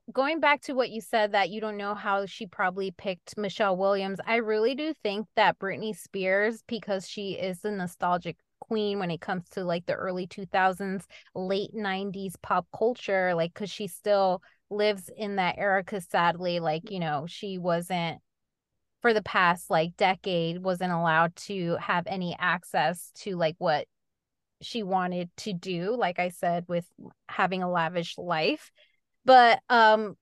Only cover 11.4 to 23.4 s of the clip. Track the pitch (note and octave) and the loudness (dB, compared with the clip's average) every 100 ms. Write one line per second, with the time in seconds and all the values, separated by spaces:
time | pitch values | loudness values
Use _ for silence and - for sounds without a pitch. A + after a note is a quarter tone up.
11.4 | F#3 G3 G#3 A3 G#3 F#3+ G3+ F#3+ F#3+ F3 | -2 -2 -4 -6 -6 -4 -6 -8 -10 -10
12.4 | - F#3 F3+ - - B3 - F#3+ F#3 E3+ | -2 -2 -2 -2 -2 -2 -2 0 2 0
13.4 | E3 - G3+ - G3+ - G#3 G3+ F#3+ F3+ | -2 -4 -10 -8 -10 -6 2 4 4 2
14.4 | - _ - G#3 G#3 G3+ F3+ - G#3 G3+ | -4 _ -8 0 0 0 -6 -8 -4 -2
15.4 | F3+ - G3 F#3+ F3+ G3+ F3 F#3+ E3+ E3+ | 0 0 2 0 0 -6 -2 2 2 2
16.4 | F3+ F3 E3 D#3+ - F#3+ E3 D3 E3 - | 0 -2 0 -2 -4 -6 -2 -4 -6 -10
17.4 | G#3 F#3 F3 E3+ F3 F3+ E3+ D3+ _ _ | -10 -4 0 0 0 -2 -2 -6 _ _
18.4 | _ _ _ _ _ _ A#3+ G#3+ F#3+ G#3 | _ _ _ _ _ _ 2 2 2 4
19.4 | F3+ F3+ - F3 E3+ - F#3+ F#3 - F3+ | 4 4 2 0 2 2 2 2 0 0
20.4 | E3 F3 F#3 F3+ F#3 E3+ E3+ D#3+ E3+ - | 0 -2 -2 -2 0 0 4 4 4 0
21.4 | - G3+ E3+ D#3+ - F3+ F3 F#3+ F3 - | -8 -4 -2 -2 0 -2 -2 -4 -4 -2
22.4 | F3+ F3 - F#3+ D#3 F3 - - - F3+ | -2 -2 -2 0 0 -2 -8 -14 -8 -2